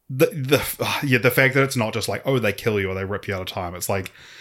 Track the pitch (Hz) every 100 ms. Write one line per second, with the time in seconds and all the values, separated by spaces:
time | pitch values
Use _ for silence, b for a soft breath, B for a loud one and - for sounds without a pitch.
0 | - 131 165 160 131 139 - - 110 -
1 | 143 127 127 139 131 127 135 127 110 107
2 | 101 101 135 131 107 98 113 104 95 95
3 | 95 101 - 95 92 101 87 87 98 98
4 | 85 B B B